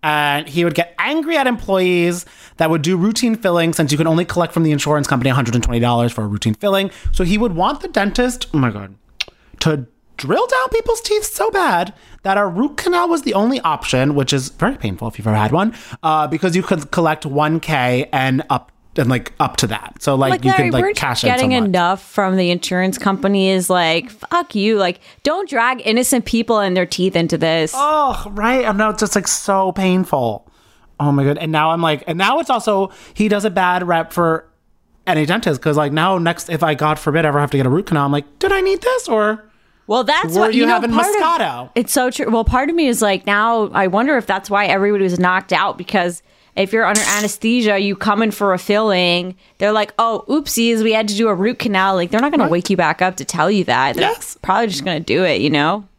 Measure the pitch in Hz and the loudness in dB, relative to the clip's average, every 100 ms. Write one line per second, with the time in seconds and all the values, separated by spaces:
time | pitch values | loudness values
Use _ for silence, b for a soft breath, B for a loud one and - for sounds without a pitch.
0 | 156 151 147 143 156 139 170 165 170 - | 0 0 0 -2 -2 -2 0 0 -4 -2
1 | 202 311 311 320 262 240 - 190 185 175 | -2 -2 0 0 0 -2 0 0 2 2
2 | 170 175 - B B B 160 165 151 185 | 0 -2 -8 B B B 0 2 2 2
3 | 196 220 247 220 190 175 165 160 151 143 | 2 2 0 0 0 2 0 0 0 2
4 | 165 160 175 - 165 - 160 147 147 151 | 2 2 0 -2 0 0 2 0 0 0
5 | 190 131 131 127 120 120 - 120 120 120 | 0 0 2 0 0 0 0 0 2 2
6 | 120 117 107 101 113 107 202 196 196 B | 0 -2 -4 -2 -2 0 0 0 -2 B
7 | B - 180 208 233 165 190 294 359 220 | B 0 2 2 0 0 -2 -2 -4 -2
8 | 202 196 247 247 - 156 127 101 98 98 | 0 0 -2 -2 -4 0 0 -2 -12 -18
9 | _ _ - B B - 160 151 120 _ | _ _ -14 B B -4 -2 -2 -6 _
10 | _ - 135 247 480 523 508 453 440 453 | _ -12 -2 0 0 0 0 -2 -2 -4
11 | - 427 427 - 440 403 330 180 185 - | -2 -2 -2 -4 -2 0 0 0 -2 -8
12 | b b 196 196 202 175 285 - - 349 | b b -2 0 0 0 -2 -2 0 0
13 | 349 330 269 196 220 269 160 151 - 127 | 0 0 0 0 2 0 -2 -2 -2 0
14 | 135 143 135 139 131 - 190 - 110 90 | 2 0 0 -2 -4 -4 -4 -2 -6 -6
15 | 110 - 110 107 107 151 208 226 B B | -10 -6 0 0 2 2 0 -4 B B
16 | 160 156 151 156 190 175 180 175 143 - | 0 0 0 -2 0 0 0 -2 -2 0
17 | 165 156 151 139 151 160 160 151 123 123 | 0 0 -4 -2 0 0 0 0 2 0
18 | 147 139 131 131 - 131 - _ _ - | 0 -2 0 0 0 -4 -4 _ _ -2
19 | 127 127 - - 143 - 107 - - - | 0 0 -4 -4 -2 0 -2 -4 -10 -6
20 | - 135 135 370 - 381 359 320 381 427 | -2 0 2 2 2 2 2 2 0 0
21 | - 123 262 247 262 254 214 180 175 190 | -2 0 0 2 2 2 2 2 2 -2
22 | - - 196 190 180 175 - 180 185 185 | -4 -2 0 2 2 0 -2 0 0 0
23 | 202 190 196 202 190 190 180 180 165 165 | -2 0 0 2 2 2 2 2 2 0
24 | - - - 339 349 208 202 214 185 175 | -2 -16 -4 -4 -2 -2 0 2 0 -2
25 | B B - 339 381 247 233 254 208 226 | B B -2 -2 -2 0 0 0 0 0
26 | 247 247 - 226 226 220 196 185 180 - | 2 0 2 -2 2 2 2 0 -2 0
27 | 185 180 165 165 165 165 156 262 294 311 | 0 2 0 2 2 2 0 0 0 2
28 | 277 226 208 202 220 262 233 202 214 214 | 0 -2 -8 -2 0 2 0 0 0 0
29 | 214 208 180 - - 196 190 180 190 185 | 0 0 -2 -4 0 0 0 0 0 2
30 | 180 143 120 101 - b b b b _ | 0 0 -2 -4 -12 b b b b _
31 | 147 143 139 147 160 156 156 165 165 151 | 0 2 2 0 -2 0 2 2 0 0
32 | - 165 196 277 320 247 220 202 190 B | -4 -2 0 0 0 -2 0 0 -2 B
33 | B - 214 202 208 180 185 180 175 165 | B -2 0 2 0 0 2 0 0 0
34 | 165 - 170 160 - _ _ _ _ _ | -2 0 0 0 -4 _ _ _ _ _
35 | - 160 151 196 220 139 160 147 147 151 | -2 0 2 0 0 0 0 2 0 2
36 | 175 190 170 170 - 156 160 147 151 151 | 0 2 0 -2 -4 -2 0 0 0 0
37 | - 151 156 143 143 139 127 147 208 156 | 0 0 2 0 0 0 2 0 0 0
38 | 143 143 143 _ 381 392 381 392 480 508 | 2 0 -4 _ -2 0 0 0 0 -2
39 | 403 226 214 214 - b b b - 226 | 0 0 0 -2 -10 b b b -2 -2
40 | 214 311 370 180 220 220 294 - 233 226 | 2 0 0 2 2 4 2 2 2 0
41 | 359 415 320 339 185 120 131 - - - | 2 2 0 0 -2 -4 -6 -4 0 0
42 | 254 262 - 226 214 240 285 339 294 233 | 0 -2 0 0 2 0 0 0 0 2
43 | 214 190 196 202 220 233 208 - 190 196 | 2 0 0 2 2 0 0 0 0 2
44 | 262 277 - 196 - 202 202 196 202 208 | 2 0 0 -6 -2 0 2 2 2 2
45 | 190 175 180 185 190 165 190 - 180 202 | 0 2 2 0 0 0 0 -4 -2 0
46 | 175 170 b b b - 196 220 208 208 | 0 -4 b b b -4 0 2 2 2
47 | 202 202 208 - 226 247 220 202 202 196 | 0 0 -2 -2 0 2 2 2 0 -2
48 | 220 208 226 202 202 185 - 208 220 185 | -2 0 0 0 0 0 0 0 2 2
49 | 180 175 180 185 b b 202 214 208 - | 2 0 -2 -12 b b 0 0 -2 -2
50 | 226 214 - 285 294 - 233 226 220 220 | -2 -2 -2 -4 -2 0 2 2 2 0
51 | 214 202 226 185 202 254 247 190 190 190 | 0 0 0 2 0 -2 -2 0 0 0
52 | 175 214 277 302 190 175 180 185 160 160 | 0 0 0 0 2 0 0 0 0 0
53 | 185 180 135 175 160 208 170 120 135 - | -2 -2 -10 -2 0 2 2 2 0 0
54 | - 466 - - - 196 226 165 165 156 | -2 -2 -10 -12 -2 0 0 -4 -4 -6
55 | 160 139 185 117 135 151 151 202 196 | -2 0 2 0 0 2 0 -2 -8